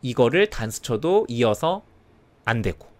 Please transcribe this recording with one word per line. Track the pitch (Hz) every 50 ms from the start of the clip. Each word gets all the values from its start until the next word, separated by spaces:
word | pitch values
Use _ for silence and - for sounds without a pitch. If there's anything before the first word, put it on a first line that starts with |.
이거를 | - 127 120 135 123 117 131 175 202 208
단수 | - - 113 107 110 -
쳐도 | - - 120 107 123 165 185 208 220 -
이어서 | 117 117 120 113 107 - - 160 185 202 - _ _ _ _ _ _ _ _ _ _ _ _
안 | 113 117 117
되고 | 104 101 87 - - - -